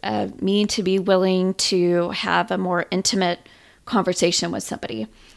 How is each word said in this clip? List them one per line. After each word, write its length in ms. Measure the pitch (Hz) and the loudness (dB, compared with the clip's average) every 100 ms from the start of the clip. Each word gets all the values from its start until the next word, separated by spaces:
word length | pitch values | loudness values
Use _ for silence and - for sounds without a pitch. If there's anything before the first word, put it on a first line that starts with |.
uh, 260 | 208 214 196 - | -4 -4 -4 -4
me 260 | 190 202 208 | 0 2 0
to 160 | - | 0
be 160 | 185 190 | 0 2
willing 560 | 185 190 190 185 185 | 4 4 4 2 0
to 560 | 185 - 185 175 175 175 | 0 0 2 2 2 0
have 400 | - 202 175 175 | -2 0 0 0
a 80 | 185 | -2
more 280 | 185 175 - | -2 -2 -2
intimate 480 | 180 190 202 180 175 - - - _ | -2 -2 0 0 -2 -10 -20 -20 _
conversation 680 | - 240 190 180 175 175 170 | -2 0 0 2 2 2 -2
with 120 | - | -6
somebody 440 | - - - 220 214 - - | -8 -8 -8 -8 -10 -12 -20